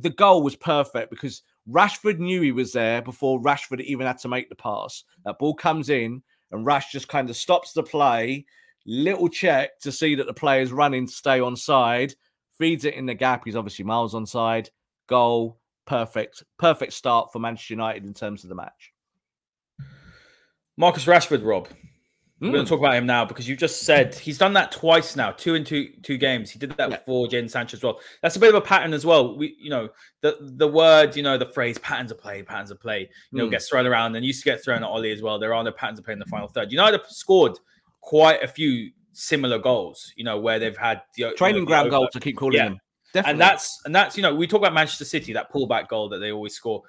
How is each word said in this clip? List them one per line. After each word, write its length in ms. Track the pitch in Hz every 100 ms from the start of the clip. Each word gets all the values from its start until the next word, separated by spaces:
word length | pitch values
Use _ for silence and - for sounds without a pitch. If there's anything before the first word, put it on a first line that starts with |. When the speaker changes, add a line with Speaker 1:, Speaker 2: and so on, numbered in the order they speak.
Speaker 1:
the 60 | 160
goal 340 | 127 202 185
was 120 | 143 -
perfect 540 | 170 147 139 117 113
because 320 | 113 135 - _ _ 110
Rashford 520 | 147 202 - 214 170
knew 220 | 175 185
he 100 | 147
was 200 | 123 123
there 280 | 123 113 117
before 400 | 117 117 135 131
Rashford 400 | 127 143 - 127
even 240 | 135 131 131
had 140 | 123
to 80 | 127
make 220 | 127 -
the 60 | -
pass. 480 | 113 104 101 - _ _ 101
That 140 | 101
ball 160 | 147 151
comes 340 | 165 156 131
in 320 | 135 113 127 _ _ -
and 140 | 104 117
Rash 260 | 143 -
just 160 | 139 -
kind 220 | 147 127
of 60 | 113
stops 380 | - 175 -
the 80 | 160
play, 640 | 156 156 139 117 117 139 - _ _ _ -
little 420 | 120 165 185 175
check 500 | - 185 135 139 -
to 120 | 143
see 220 | 131 156
that 140 | 139 131
the 60 |
player's 380 | - 151 135 131
running 360 | 131 147 131 127
to 60 |
stay 260 | - 139 131
on 160 | 123 127
side, 580 | - 139 120 123 135 - _ _ _
feeds 340 | - 165 156 139
it 80 |
in 140 | - 127
the 80 | 113
gap. 280 | 127 123 117
He's 100 | 110
obviously 280 | 101 -
miles 300 | 98 113 117
on 140 | 110 110
side. 420 | 120 113 113 110 _ _ _ -
Goal, 520 | 127 120 117 113 113 _ _ -
perfect, 580 | 127 113 113 110 - _ -
perfect 340 | 170 151 123
start 380 | - 127 117 -
for 60 | 117
Manchester 340 | 117 113 -
United 320 | 110 113 107 101
in 80 |
terms 300 | 101 107 101
of 60 | 92
the 60 | 90
match. 380 | - _ _ _ _ _ _ _ _ _ _ - - - - - _ _ _ _ _ -
Speaker 2:
Marcus 300 | 175 170 135
Rashford, 380 | 175 - 135
Rob. 240 | 107 95 - - - _ _ _ _ -
We're 120 | 185
gonna 140 | 143 127
Speaker 1:
Mm. 20 |
Speaker 2:
talk 120 | 165
about 140 | 139
him 140 | 123 123
now 180 | 120 110
because 240 | 113 120
you 60 | 135
just 260 | 165 -
said 320 | - 147 131
he's 240 | - 151 139
done 160 | 196
that 180 | 196 -
twice 440 | - 160 165 156 139
now, 160 | 107
two 240 | - 175 165
in 80 |
two, 280 | 147 147 131 -
two 140 | - 135
games. 340 | 135 123 101
He 80 | 110
did 100 | 139 -
that 140 | 131
Speaker 1:
Yeah. 60 | 120
Speaker 2:
before 280 | - 127 117
Jadon 220 | 123 117
Sancho 260 | 123 120 110
as 40 |
well. 180 | 123 - - -
That's 140 | 170 190
a 40 |
bit 100 | 220
of 60 | 208
a 60 |
pattern 320 | - 190 160
as 140 | 151 156
well. 280 | 156 120 143
We, 200 | 151 -
you 120 | 151
know, 180 | 135 110 _ - _
the, 160 | 147 151
the 280 | 143 127 151
word, 480 | 156 165 156 151 147
you 80 |
know, 160 | 143 131
the 80 | 127
phrase 320 | - 120 113
"patterns 320 | - 127 120
of 80 | 113
play, 240 | - 101
patterns 260 | 95 107 101
of 100 | 101
play," 300 | 117 104 95 - -
you 80 | 131
know, 80 | 117
Speaker 1:
Mm. 40 |
Speaker 2:
gets 180 | 113 -
thrown 180 | 131 123
around 280 | 117 113 113
and 80 |
used 200 | 127 131
to 80 | 143
get 120 | 120
thrown 200 | - 117
at 40 | 110
Oli 240 | 113 110
as 120 | 104
well. 160 | 110 104
There 120 | 110 117
are 80 |
no 80 | 117
patterns 260 | - 117 107
of 80 | -
play 80 |
in 60 | 104
the 80 | 101
final 200 | 104 104
third. 240 | 123 104
United 300 | 139 214 196
have 80 | -
scored 480 | - - 190 151 - _ _ _ _
quite 420 | - 151 160 156
a 40 | 131
few 440 | - 156 120 107 _ _
similar 440 | - - 147 127 113
goals, 560 | 127 120 87 - - -
you 80 |
know, 160 | 113 104
where 200 | 113 110
they've 180 | 110 104
had 240 | 117 110 - -
the 80 |
o-, 100 | 117
Speaker 1:
Training 220 | - 180 208
Speaker 2:
you 60 |
know, 40 | 160
the 40 |
Speaker 1:
ground 180 | 156 123
Speaker 2:
over- 100 | 135
Speaker 1:
goals, 120 | 131 127
I 40 |
keep 180 | 147 120
calling 180 | 135 127
Speaker 2:
Yeah. 80 | 110
Speaker 1:
them. 140 | 95 _ _ _ 185
Definitely. 140 | 147
Speaker 2:
And 100 | 151
that's, 400 | 180 - - - 147
and 100 | 175
that's, 200 | 202 208
you 60 |
know, 140 | 185 147
we 100 | 170
talk 140 | 208
about 160 | 196 160
Manchester 300 | 156 - 143
City, 280 | 156 -
that 180 | 110 -
pullback 360 | 147 113 113 -
goal 200 | 110 104
that 100 | 98
they 120 | 107
always 220 | 107 104
score. 280 | - 117 104